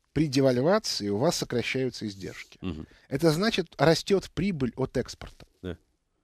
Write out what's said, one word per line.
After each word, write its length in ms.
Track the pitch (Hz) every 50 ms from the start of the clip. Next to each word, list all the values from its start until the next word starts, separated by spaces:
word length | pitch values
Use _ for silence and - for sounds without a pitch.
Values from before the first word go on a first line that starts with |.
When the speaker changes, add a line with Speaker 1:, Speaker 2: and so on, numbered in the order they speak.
| _ _
Speaker 1:
при 160 | _ 143 160 147
девальвации 800 | 123 139 135 131 123 120 135 170 202 220 - - - - 104 101
у 80 | 101 104
вас 180 | 139 175 -
сокращаются 680 | - - - 123 117 - - - 131 131 123 - - 107
издержки. 520 | 107 98 98 87 - - - - - - _
Speaker 2:
Мгм. 240 | 92 92 78 76 - - - _ _ _
Speaker 1:
Это 220 | 135 139 170 160
значит, 340 | 147 170 208 226 - 202 170 - -
растёт 540 | - 143 160 160 - - - 196 185 - -
прибыль 420 | - 143 180 202 180 135 131 117 -
от 200 | 131 131 - -
экспорта. 500 | 131 110 - - - - - - - - - _ _
Speaker 2:
Да. 140 | - 90 85 - _ _ _ _ _ _ _ _